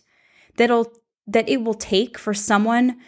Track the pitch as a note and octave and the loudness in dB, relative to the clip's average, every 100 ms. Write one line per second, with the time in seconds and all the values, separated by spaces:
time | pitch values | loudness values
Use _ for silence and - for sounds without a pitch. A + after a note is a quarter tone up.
0 | _ _ _ _ _ - A#3 A#3 A3+ _ | _ _ _ _ _ -2 2 2 0 _
1 | _ _ - B3 - C4+ A3+ A3 - G3 | _ _ -2 -2 0 -2 -2 -6 -2 0
2 | A#3+ - - G3+ - G#3 A3 A#3 B3+ B3 | 0 -6 -6 -6 0 2 2 2 0 -2